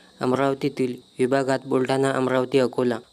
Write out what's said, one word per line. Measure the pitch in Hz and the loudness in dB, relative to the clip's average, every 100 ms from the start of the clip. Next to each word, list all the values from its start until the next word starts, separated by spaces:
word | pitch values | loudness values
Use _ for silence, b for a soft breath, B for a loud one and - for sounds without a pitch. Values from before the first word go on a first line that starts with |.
| - - | -14 -6
अमरावतीतील | 127 127 139 135 143 131 127 123 - - | 0 2 0 0 -4 -2 -4 -4 -10 -2
विभागात | 127 139 135 131 135 | 0 2 0 -2 0
बुलढाणा, | 131 127 135 135 | 0 0 0 0
अमरावती, | 131 127 131 127 135 | 0 0 0 2 2
अकोला, | 123 123 123 113 - | 2 0 -2 -2 -8